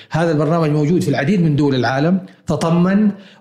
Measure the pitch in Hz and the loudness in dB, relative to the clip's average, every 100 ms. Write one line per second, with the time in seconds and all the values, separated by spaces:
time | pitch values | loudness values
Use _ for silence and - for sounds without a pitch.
0 | - 151 170 151 151 170 156 151 151 180 | -8 -4 0 0 0 0 0 0 0 0
1 | - 131 139 202 165 143 143 131 117 135 | 0 -2 0 0 2 2 0 0 0 0
2 | 156 190 - - - 151 165 170 180 202 | 0 0 -4 -18 -6 -4 0 2 2 2
3 | 208 - - - | 0 -2 -16 -10